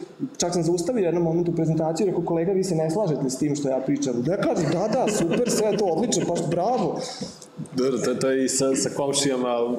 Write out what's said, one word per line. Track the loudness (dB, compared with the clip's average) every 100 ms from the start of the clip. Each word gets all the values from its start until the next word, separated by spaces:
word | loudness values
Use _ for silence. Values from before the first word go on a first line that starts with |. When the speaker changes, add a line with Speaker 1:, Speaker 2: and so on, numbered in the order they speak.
| -10 -8 -10 -4
Speaker 1:
čak | -2
sam | 2
zaustavio | 2 0 0 0 2
jednom | 2
momentu | 2 2 0
prezentaciju | 0 2 2 0 0 0
i |
rekao: | 0 0
„Kolega, | 0 2
vi | 0
se | 0 0
ne | 0
slažete | 0 0 0 -2
s | -2
tim | -2 0
što | 0
ja | -2
pričam?” | 0 0 0 0
Da, | 0 0
kažem: | 0 0 0
„Da, | 0 0
da, | 2 0
super, | 2 0 2 2
sve | 2 2
je | 2
to | 0
odlično, | 0 0 0 0
baš | -2 -2
bravo.” | 0 0 0 0 -4 -8 -10 -12 -14 -20 -14 -8 -2
Speaker 2:
Dobro, | 0 2
to, | 0 0
to | 0
je | 2 0
i |
sa, | 2 2 2
sa | 0
komšijama, | -2 -2 0 0 0 0 0 0